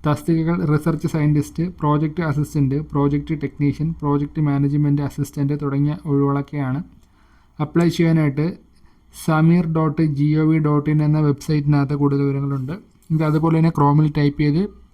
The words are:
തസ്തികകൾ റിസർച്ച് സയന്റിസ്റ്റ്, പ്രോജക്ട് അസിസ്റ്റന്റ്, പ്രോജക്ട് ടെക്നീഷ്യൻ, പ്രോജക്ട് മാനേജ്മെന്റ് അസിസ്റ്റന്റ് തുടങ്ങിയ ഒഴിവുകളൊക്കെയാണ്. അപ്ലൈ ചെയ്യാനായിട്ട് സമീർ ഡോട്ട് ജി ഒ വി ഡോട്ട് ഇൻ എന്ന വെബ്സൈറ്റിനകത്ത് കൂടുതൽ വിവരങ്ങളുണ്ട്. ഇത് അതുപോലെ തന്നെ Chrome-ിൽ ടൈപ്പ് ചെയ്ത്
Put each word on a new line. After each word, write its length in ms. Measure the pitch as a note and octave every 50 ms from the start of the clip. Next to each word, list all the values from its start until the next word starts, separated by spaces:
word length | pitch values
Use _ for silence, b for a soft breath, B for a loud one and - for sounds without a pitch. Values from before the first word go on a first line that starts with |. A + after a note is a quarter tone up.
| -
തസ്തികകൾ 580 | D3+ D3 C#3+ - - E3 D#3+ D#3+ D#3+ E3+ F3+ F3+
റിസർച്ച് 420 | D3 D3+ D3+ D3+ E3+ D#3 D3+ -
സയന്റിസ്റ്റ്, 560 | D#3+ - D#3+ D3 D3 D3 D3 C#3 - - - E3 F#3 F3 -
പ്രോജക്ട് 420 | - D3 D3 D3+ D#3 D#3 D3+ F3
അസിസ്റ്റന്റ്, 540 | E3+ D#3 C#3+ D3 D3 - - D3+ C#3 C3 C3+
പ്രോജക്ട് 680 | D3 D#3 - - D3 C#3 C#3+ C#3+ C#3+ C#3+ - E3 D3
ടെക്നീഷ്യൻ, 520 | C#3+ C3+ - - D3 C#3+ C#3 - D3+ D#3+ E3
പ്രോജക്ട് 480 | - - D3 C#3+ C#3+ D3 D3 - E3
മാനേജ്മെന്റ് 600 | D3+ D3 C#3 C#3 C#3 C#3 C#3+ D3 D3 D3 C#3+ C#3+
അസിസ്റ്റന്റ് 560 | C#3+ B2+ - - C#3+ - - D3 C#3+ C#3 D3 D3
തുടങ്ങിയ 360 | D3 C#3+ C3+ C#3 C#3+ D3 D3+ D3 -
ഒഴിവുകളൊക്കെയാണ്. 800 | D#3 C#3+ C#3 C#3 C#3 C#3 C#3 C#3 - - D3 C#3+ C3 C3 C#3+ - - - - b b b b b b b b b b b -
അപ്ലൈ 280 | D3+ D3+ - E3+ E3+ E3+
ചെയ്യാനായിട്ട് 680 | D#3+ - E3+ E3 E3 D#3+ D#3 D3 C3+ C3+ D3+ E3+ G3+ - _ _ b b b b b b b b - - -
സമീർ 400 | - D#3+ D#3 D#3+ E3 E3+ F3 F3
ഡോട്ട് 360 | E3 D#3+ D#3+ D#3+ D#3 C#3+ -
ജി 340 | E3 D3+ C#3+ C3+ D3 D3+ D3+
ഒ 100 | D#3 D#3
വി 120 | D#3 D#3+
ഡോട്ട് 320 | D#3+ D#3 D3+ D3 D3 C#3+ D3+
ഇൻ 140 | D3+ D3+ D3+
എന്ന 160 | D3+ D3+ D3+
വെബ്സൈറ്റിനകത്ത് 760 | D#3 D3 C#3 C#3+ - - D#3 D3+ C#3+ D3 D3 C#3+ C#3 C3+ D3
കൂടുതൽ 260 | C#3 C#3+ C#3+ C#3+ C#3
വിവരങ്ങളുണ്ട്. 500 | C#3+ C#3 C#3 C#3 C#3 C#3 C#3 C3+ B2+ C3 E3+ G#3+ - _ _ _ _ _
ഇത് 120 | D#3+ D#3 D#3+
അതുപോലെ 340 | D3+ D3+ D#3 D3+ E3 D#3+
തന്നെ 120 | D#3+ D#3+ E3
Chrome-ിൽ 440 | D#3+ - C#3+ C#3+ C#3+ D3+ D#3 D3+ D3
ടൈപ്പ് 240 | D3+ C#3+ C#3+ C#3+ -
ചെയ്ത് 280 | D3+ D3 C#3+ E3 G3+ G3+ - - - _